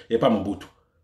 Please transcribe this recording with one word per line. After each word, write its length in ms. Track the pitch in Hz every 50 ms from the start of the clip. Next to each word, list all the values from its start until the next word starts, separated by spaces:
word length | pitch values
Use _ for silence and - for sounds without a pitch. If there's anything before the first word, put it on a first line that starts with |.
| - -
et 80 | 113 113
pas 120 | 127 131
Mobutu. 380 | 110 101 92 101 98 92 - - _ _ _ _ _ _